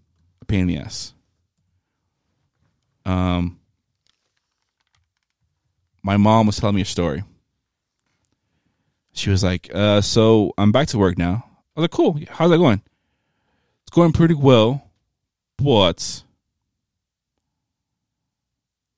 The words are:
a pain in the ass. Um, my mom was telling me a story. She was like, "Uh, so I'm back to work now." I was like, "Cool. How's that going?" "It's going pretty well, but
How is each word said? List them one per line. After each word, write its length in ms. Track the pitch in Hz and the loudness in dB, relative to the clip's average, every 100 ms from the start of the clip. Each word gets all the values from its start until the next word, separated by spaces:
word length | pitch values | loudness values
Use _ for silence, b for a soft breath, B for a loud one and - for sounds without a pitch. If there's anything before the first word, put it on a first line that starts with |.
| _ _ _ _ | _ _ _ _
a 40 | - | -6
pain 140 | 101 | -2
in 60 | 90 | -2
the 120 | 78 | -4
ass. 340 | - - - _ _ _ _ _ _ _ _ _ _ _ _ _ _ _ _ _ _ _ | -10 -16 -18 _ _ _ _ _ _ _ _ _ _ _ _ _ _ _ _ _ _ _
Um, 540 | 98 92 92 90 87 - _ _ _ _ _ _ _ _ _ _ _ _ _ _ _ _ _ _ _ _ _ _ _ _ | -6 -4 -2 -2 -6 -10 _ _ _ _ _ _ _ _ _ _ _ _ _ _ _ _ _ _ _ _ _ _ _ _
my 140 | 98 101 | -2 2
mom 300 | 104 113 107 | 4 4 2
was 100 | - | 0
telling 200 | 104 101 | -2 -2
me 60 | |
a 40 | 87 | -4
story. 360 | - 85 69 - _ _ _ _ _ _ _ _ _ _ _ _ _ _ _ _ _ _ | -4 -4 -6 -12 _ _ _ _ _ _ _ _ _ _ _ _ _ _ _ _ _ _
She 180 | - 104 | -8 -4
was 140 | 95 | -2
like, 260 | 92 90 - | -2 -4 -8
"Uh, 280 | 95 104 104 | -4 0 0
so 520 | 98 117 110 113 101 - | 0 2 4 4 2 0
I'm 140 | 104 | 0
back 160 | 123 156 | 2 0
to 100 | 110 | 0
work 180 | 95 82 | 0 0
now." 260 | 87 110 - _ _ - | -2 -4 -8 _ _ -6
I 40 | |
was 40 | |
like, 60 | 165 | -4
"Cool. 260 | - 247 147 - | 0 0 -2 -8
How's 220 | - 170 | -2 2
that 80 | 165 | 2
going?" 240 | 160 101 - _ _ _ _ _ _ _ _ _ | 2 0 -4 _ _ _ _ _ _ _ _ _
"It's 120 | - | -4
going 180 | 170 170 | 0 2
pretty 220 | 160 165 | 2 0
well, 560 | 151 135 120 110 139 _ _ _ _ _ _ _ - | 2 4 4 2 -2 _ _ _ _ _ _ _ -6
but 640 | 139 110 90 - - - _ _ _ _ _ _ _ _ _ _ _ _ _ _ _ _ _ _ _ _ _ _ _ _ _ _ _ | 0 2 2 0 -10 -14 _ _ _ _ _ _ _ _ _ _ _ _ _ _ _ _ _ _ _ _ _ _ _ _ _ _ _